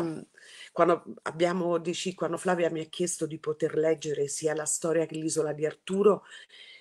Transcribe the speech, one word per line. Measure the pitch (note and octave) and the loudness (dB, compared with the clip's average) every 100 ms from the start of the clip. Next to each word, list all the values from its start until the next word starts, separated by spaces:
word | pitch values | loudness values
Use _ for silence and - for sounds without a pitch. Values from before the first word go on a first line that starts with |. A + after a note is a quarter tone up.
| E3 D#3 - _ - - - | -4 -6 -12 _ -20 -20 -4
quando | - E3+ E3 - A2+ | 4 4 4 -2 -10
abbiamo | - D3+ F3 F#3 E3+ E3 | -8 0 0 2 0 0
deci-, | E3 E3 F#3+ F3+ | -2 -4 -4 -4
quando | D#3+ E3+ | -4 -2
Flavia | F#3 F3 E3 | 0 2 2
mi | D#3+ | 0
ha | D#3+ | -6
chiesto | - F3 - D#3 | -4 -4 -2 -6
di | D#3+ | -4
poter | D#3 D3+ D#3 D3+ | -6 -2 0 2
leggere | D#3 D3+ D#3 C#3+ C#3+ | 2 2 -2 -2 -2
sia | - D#3 D3+ | -2 -2 -2
la | D#3 | -2
storia | - E3 D#3+ D#3 | -2 0 0 0
che | D#3 | -2
l'Isola | D#3+ D#3 D3+ | -2 0 0
di | D3 D3+ | 0 -4
Arturo, | - - F#3+ G#3 F#3 - - - - - - | -4 -2 4 6 6 0 -20 -20 -20 -20 -20